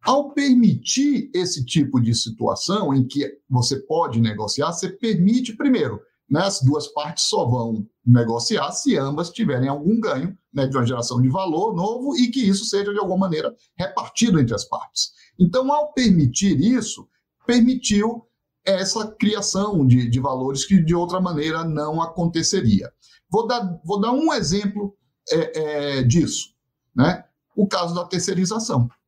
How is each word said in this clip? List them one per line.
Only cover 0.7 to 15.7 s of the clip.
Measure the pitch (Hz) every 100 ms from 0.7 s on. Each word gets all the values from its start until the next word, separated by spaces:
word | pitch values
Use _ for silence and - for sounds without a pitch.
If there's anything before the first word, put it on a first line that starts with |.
| - - - 285 269 -
esse | 175 175 165
tipo | 123 165 135 127
de | 113 113
situação | - 113 110 - - 202 185
em | 135 127
que | 143 135 - _
você | 127 117 139
pode | - 160 143 113
negociar, | 113 104 104 - 151
você | 175 185
permite, | - 226 190 185 247 254 -
primeiro, | 285 247 143 104 _ _ _
né, | 143
as | 196 196
duas | 131 151 147
partes | - 151 165
só | - 214 135
vão | 123 117 110 101 _ -
negociar | 120 117 117 - 208 143
se | - 285 185
ambas | 139 147 170
tiverem | - 208 127 131
algum | 143 151 220
ganho, | 214 135 165 - _
né, | - 131
de | 135
uma | 120
geração | 123 117 123
de | 131
valor | 156 190 160 214 175
novo | 190 240 262 302
e | 247
que | 262
isso | 208 196 -
seja, | 202 202
de | 202
alguma | 190 185
maneira, | 190 156 - - _ _
repartido | 185 - - - 233 170
entre | 120
as | 104
partes. | - - - - - _ _ _
Então, | 175 254 262